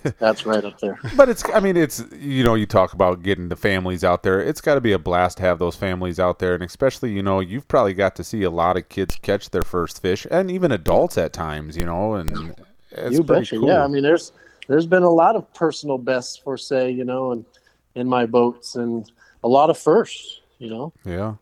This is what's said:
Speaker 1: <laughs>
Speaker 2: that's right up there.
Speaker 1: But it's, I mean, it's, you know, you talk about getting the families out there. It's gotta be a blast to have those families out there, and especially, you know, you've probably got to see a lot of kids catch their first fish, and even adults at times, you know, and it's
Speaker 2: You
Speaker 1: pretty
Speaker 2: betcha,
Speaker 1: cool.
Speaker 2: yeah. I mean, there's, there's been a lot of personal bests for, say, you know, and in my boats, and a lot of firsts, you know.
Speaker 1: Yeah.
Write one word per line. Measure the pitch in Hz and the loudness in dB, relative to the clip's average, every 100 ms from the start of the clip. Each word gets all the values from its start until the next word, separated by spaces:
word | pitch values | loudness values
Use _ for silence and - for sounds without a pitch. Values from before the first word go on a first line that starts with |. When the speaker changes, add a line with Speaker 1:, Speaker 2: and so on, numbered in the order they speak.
| 151 | -4
Speaker 1:
<laughs> | - | 0
Speaker 2:
that's | 110 107 | 0 0
right | 110 107 | -2 -2
up | 101 - | -2 -6
there. | 101 - 110 | -8 -6 -2
Speaker 1:
But | 262 262 | 6 6
it's, | 226 - | 4 0
I | 214 | 2
mean, | 196 | 2
it's, | 175 151 - 117 | 2 0 -2 -14
you | 82 143 131 | -12 -4 2
know, | 120 | 4
you | 110 104 | 4 4
talk | 101 90 | 2 2
about | 90 92 90 | 2 2 2
getting | 92 90 87 | -2 -2 -4
the | |
families | 85 104 95 92 90 | -2 0 0 -2 0
out | 92 87 | 2 2
there. | 98 95 | 2 0
It's | 113 156 | 0 -2
gotta | 160 139 | 0 2
be | 117 | 2
a | 95 | 0
blast | 85 87 87 - | 0 2 0 2
to | |
have | 92 85 | 0 0
those | 87 | -2
families | - 98 90 90 85 | -2 -4 -4 -4 0
out | 90 87 | 0 0
there, | 92 | -2
and | 87 | -2
especially, | 87 - 135 - 123 | -6 -2 -2 -2 -6
you | 101 | -2
know, | 98 95 | 0 0
you've | 90 117 - | -2 -8 0
probably | 143 107 | 2 2
got | 95 95 - | 2 -2 -2
to | |
see | 87 110 | -8 -2
a | 92 | -2
lot | 85 85 92 | 0 0 0
of | - | -4
kids | - 92 | -4 -2
catch | - - 101 - | -2 -2 -4 -2
their | 92 | -4
first | - 90 82 - | -2 -2 -4 -4
fish, | 92 98 - | -4 -4 -2
and | 175 190 | -2 -2
even | 180 175 | -2 0
adults | 104 78 90 170 - | 0 2 2 2 0
at | 80 | -4
times, | - 80 76 78 | -4 -8 -8 -8
you | 80 | -4
know, | 85 85 107 | -4 -2 -2
and | 107 - - - - - _ _ | -2 -4 -6 -8 -14 -20 _ _
it's | - 123 139 | -10 0 0
Speaker 2:
You | |
Speaker 1:
pretty | 147 180 | 2 0
Speaker 2:
betcha, | 110 110 | 0 0
Speaker 1:
cool. | 139 | 2
Speaker 2:
yeah. | 175 | 2
I | 139 | 2
mean, | 139 | 0
there's, | 143 170 - _ _ _ - | 2 2 -2 _ _ _ 0
there's | 147 | 0
been | 165 185 | 2 4
a | 180 | 4
lot | 165 180 | 6 4
of | 220 - | 2 -6
personal | - 160 143 147 131 | -4 -4 -2 -6 -4
bests | 123 127 123 - | -2 -4 -4 -12
for, | 143 127 | -10 -10
say, | - 131 127 | -2 -2 0
you | 127 | -2
know, | 127 127 131 | -4 -4 -4
and | 120 120 _ _ _ _ | -6 -10 _ _ _ _
in | 123 127 | -6 0
my | 127 117 | 0 2
boats, | 120 120 120 - | 4 2 0 -10
and | 127 120 117 104 _ _ _ | -6 -4 -6 -8 _ _ _
a | 117 | 2
lot | 135 156 | 4 4
of | 156 | 2
firsts, | 151 196 - - - - _ _ | 2 2 2 -8 -18 -20 _ _
you | 117 | -12
know. | 113 156 - | -10 -12 -12
Speaker 1:
Yeah. | 98 87 107 107 | -8 -6 -6 -8